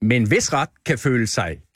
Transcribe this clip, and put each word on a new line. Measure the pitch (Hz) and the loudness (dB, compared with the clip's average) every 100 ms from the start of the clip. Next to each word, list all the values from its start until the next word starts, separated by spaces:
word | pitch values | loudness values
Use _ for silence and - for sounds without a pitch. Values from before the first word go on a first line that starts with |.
| 110 | 0
med | 123 | 2
en | 107 | 2
vis | 208 - 143 | 2 0 -2
ret | 156 _ - | -2 _ -4
kan | 139 143 | -2 0
føle | 123 110 | 0 0
sig | - 90 73 - | -2 -4 -8 -16